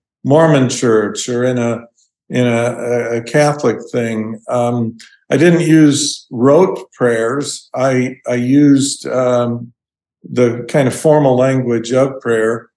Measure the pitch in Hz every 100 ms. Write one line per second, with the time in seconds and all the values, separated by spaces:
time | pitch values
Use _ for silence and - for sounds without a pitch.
0 | _ _ 131 151 160 143 123 - 123 107
1 | 101 - - 120 127 123 117 117 - _
2 | _ _ - 127 123 117 120 123 123 120
3 | 113 117 113 151 147 147 131 104 - 127
4 | 117 110 110 110 - 123 120 120 113 117
5 | - _ - 139 175 165 156 160 151 127
6 | - - - 120 131 151 190 185 - -
7 | 123 113 113 139 139 - - 139 135 127
8 | 123 127 - 123 123 139 147 139 135 -
9 | 135 127 127 123 120 120 120 _ _ _
10 | _ _ - 120 123 120 - 151 127 -
11 | 156 151 139 123 131 131 120 117 117 131
12 | 135 135 120 113 110 117 -